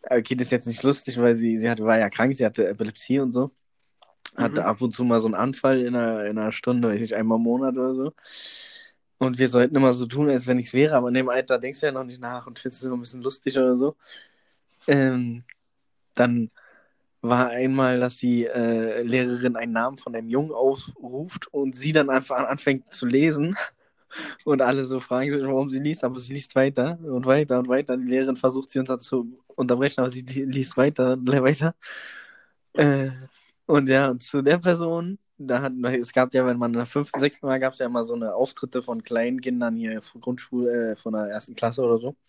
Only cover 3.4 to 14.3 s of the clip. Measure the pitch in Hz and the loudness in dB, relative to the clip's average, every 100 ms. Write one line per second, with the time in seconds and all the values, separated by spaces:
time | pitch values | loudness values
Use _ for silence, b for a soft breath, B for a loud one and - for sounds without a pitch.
3.4 | 135 _ _ _ _ _ _ _ - - | -2 _ _ _ _ _ _ _ -20 -2
4.4 | 113 - 92 110 123 113 123 117 110 95 | -2 0 -2 0 -2 0 2 4 2 0
5.4 | 123 131 135 131 123 123 117 110 104 107 | -2 0 2 2 2 0 0 -2 -4 -2
6.4 | 107 - - 123 117 104 113 110 110 113 | -4 -4 -2 0 2 0 -2 -2 0 2
7.4 | 117 123 135 127 127 131 139 - B B | 2 0 0 -2 -2 -2 -6 -8 B B
8.4 | B B B B B B _ _ 131 123 | B B B B B B _ _ -2 2
9.4 | 131 123 123 147 131 123 120 131 147 131 | 4 6 4 6 4 4 -2 0 2 2
10.4 | 123 127 120 131 151 139 123 127 127 127 | 2 0 2 2 4 4 2 0 2 0
11.4 | 131 - 127 139 151 131 127 127 120 123 | 0 0 -2 -4 -4 -2 -10 -12 -10 -10
12.4 | 120 120 131 - 131 123 120 127 127 - | -12 -10 -10 -8 -6 -6 -8 -8 -8 -6
13.4 | - 131 127 123 139 - B B B | -4 2 4 4 0 -2 B B B